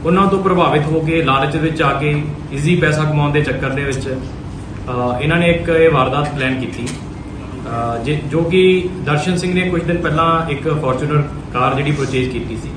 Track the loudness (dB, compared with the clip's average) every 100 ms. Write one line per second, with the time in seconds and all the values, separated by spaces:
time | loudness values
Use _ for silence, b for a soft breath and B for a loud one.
0 | 2 4 4 2 2 2 4 2 2 0
1 | 0 0 2 2 0 0 -2 0 0 0
2 | 0 -2 -2 -8 -8 -2 2 4 2 2
3 | 2 2 2 2 0 -2 -2 -2 -2 -4
4 | -4 -6 -8 -10 -12 -12 -10 -10 -6 -2
5 | -2 0 0 2 4 2 2 4 6 4
6 | 2 0 -2 -2 -2 -2 -4 -6 -8 -8
7 | -10 -12 -12 -12 -12 -10 -6 -4 -4 -2
8 | -2 -2 0 0 2 4 6 4 0 -4
9 | 0 0 2 0 0 0 0 0 0 0
10 | 0 2 2 2 0 -2 -2 0 0 0
11 | 2 0 0 -6 -6 0 0 0 -2 -2
12 | -2 -2 -2 -4 -6 -8 -10